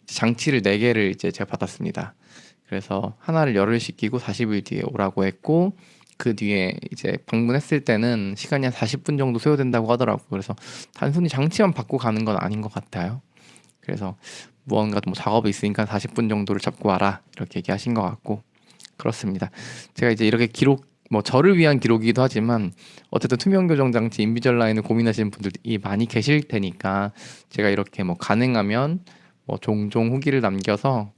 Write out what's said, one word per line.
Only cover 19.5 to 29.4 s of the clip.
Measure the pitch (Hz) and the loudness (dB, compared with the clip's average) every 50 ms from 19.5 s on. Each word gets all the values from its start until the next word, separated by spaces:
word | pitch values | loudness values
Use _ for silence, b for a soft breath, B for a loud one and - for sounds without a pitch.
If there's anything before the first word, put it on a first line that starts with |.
| B B B B B B B B B | B B B B B B B B B
제가 | - 123 120 | 0 0 0
이제 | 113 101 113 | 2 4 4
이렇게 | 107 113 117 120 | 2 4 4 2
기록, | 110 113 - 131 135 139 131 - _ _ _ _ - | 0 2 2 4 4 4 2 -2 _ _ _ _ -2
뭐 | - 107 | -2 -2
저를 | 98 - - 131 156 190 196 175 | 0 2 2 6 6 6 6 6
위한 | 165 151 143 127 | 6 4 4 4
기록이기도 | - 117 117 113 110 113 110 123 | 4 4 4 4 4 2 4 4
하지만, | 131 127 - 110 107 117 120 113 104 87 - B B B B B B B | 2 2 2 0 0 0 0 0 -2 -4 -6 B B B B B B B
어쨌든 | - - - - 127 120 | -4 -2 0 0 0 2
투명 | - 196 196 190 185 | 2 2 4 4 4
교정 | 175 160 139 135 127 | 4 2 2 2 2
장치, | 117 117 110 117 110 - | 2 0 0 0 0 0
인비주얼 | 107 107 117 120 117 135 123 120 | 0 0 0 2 2 2 4 4
라인을 | 117 110 107 110 | 4 2 2 0
고민하시는 | 104 - 110 113 117 117 107 113 110 104 | 0 0 0 2 2 2 2 2 -2 -2
분들이 | 98 - 101 98 90 - _ 117 113 101 | -4 -4 -6 -6 -6 -6 _ -4 -4 -4
많이 | 98 101 101 98 117 | -2 -2 0 0 0
계실 | 113 - 120 107 139 147 151 147 | 0 0 0 2 4 2 2 2
테니까, | - - 107 98 92 85 - - 95 95 98 101 101 B B B B B B B B | 0 -2 -2 -2 -2 -6 -4 -4 -2 0 0 -2 -2 B B B B B B B B
제가 | - - 104 101 | -4 0 2 2
이렇게 | 101 101 98 - - - 98 | 2 0 -2 -6 -6 -4 -4
뭐 | 90 85 | -4 -4
가능하면 | - - - 107 110 123 127 123 113 101 101 107 120 135 147 170 185 b b b b b b b b | -4 0 0 2 2 2 2 2 0 0 2 0 0 0 0 -2 -6 b b b b b b b b